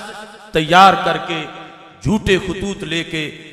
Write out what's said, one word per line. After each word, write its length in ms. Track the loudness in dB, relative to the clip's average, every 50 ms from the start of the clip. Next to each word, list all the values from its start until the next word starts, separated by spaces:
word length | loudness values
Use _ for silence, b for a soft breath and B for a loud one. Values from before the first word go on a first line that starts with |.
| -8 -12 -14 -16 -18 -20 -20 -20 -12 -6 -2
तैयार 420 | -2 0 4 6 8 8 8 6 4 2
करके, 360 | -2 -2 -4 -4 -6 -6 -6 -8 -10 -12 -16 -18 -18 -20 -20 -20 -20 -20 -8
झूठे 380 | -4 -2 -2 0 2 2 2 2
खतूत 420 | 0 -2 -6 -6 -6 -8 -8 -8 -8
लेके 380 | -6 -6 -6 -6 -6 -6 -6 -6 -8 -10 -14 -18 -20